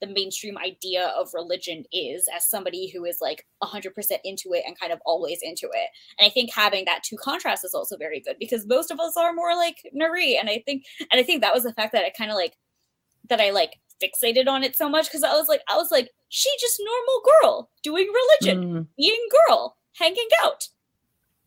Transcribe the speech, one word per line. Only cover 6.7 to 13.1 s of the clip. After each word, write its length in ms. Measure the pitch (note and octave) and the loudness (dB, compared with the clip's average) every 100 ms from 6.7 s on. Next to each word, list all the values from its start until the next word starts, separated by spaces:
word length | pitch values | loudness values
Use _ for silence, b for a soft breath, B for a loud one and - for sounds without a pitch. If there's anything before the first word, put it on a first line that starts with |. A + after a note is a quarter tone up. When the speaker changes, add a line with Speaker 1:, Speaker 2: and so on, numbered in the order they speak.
| G3 | 0
Speaker 1:
that 200 | F#3+ D#4+ | -2 -4
two 120 | - A3 | -4 -8
contrasts 480 | C#4 E4+ D4 G3 | -6 -4 -4 -4
is 80 | - | -4
also 240 | D3 - G3 | -6 -8 -8
very 240 | D3+ D3 | -8 -8
good, 160 | C3+ - | -10 -10
because 280 | A3+ A#3 G#3 | -6 -6 0
most 240 | B3+ E4+ | 0 0
of 100 | D#4 | -6
us 160 | E4 E4+ | -4 0
are 160 | E4+ | 0
more 240 | E4+ E4+ F4 | 0 -2 0
like 200 | E4+ - - | 0 -4 -12
Nari. 420 | C#4 D#4+ F4 D4+ D#3+ | -4 -2 0 2 2
And 140 | G#3+ | 0
I 120 | A3 C#4 | -4 -4
think, 180 | C4+ B B C#4+ | -8 B B 0
and 80 | B3+ | 2
I 40 | |
think 180 | B3 D#4+ | 2 2
that 140 | A3 | 2
was 80 | B3 | 2
the 100 | A#3 | 0
fact 200 | A3+ G#3+ | -2 0
that 120 | A3+ | 0
I 60 | F#3 | 0
kinda, 240 | - G#3+ | -4 -4
like, 200 | G#3 E3+ - _ _ _ _ _ | -2 -4 -6 _ _ _ _ _